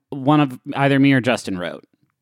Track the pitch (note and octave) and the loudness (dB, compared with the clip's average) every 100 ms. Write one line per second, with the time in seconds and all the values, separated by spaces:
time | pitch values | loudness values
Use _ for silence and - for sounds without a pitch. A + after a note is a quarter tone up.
0 | _ C#3+ C3 D3+ C#3+ B2+ C#3+ C3 C#3 C#3 | _ -4 0 2 0 -4 -8 -2 2 4
1 | C#3 C3 A#2+ G#2+ - F#2 E2 C#2+ - _ | 4 2 0 -2 -4 -8 -8 -12 -20 _
2 | _ _ | _ _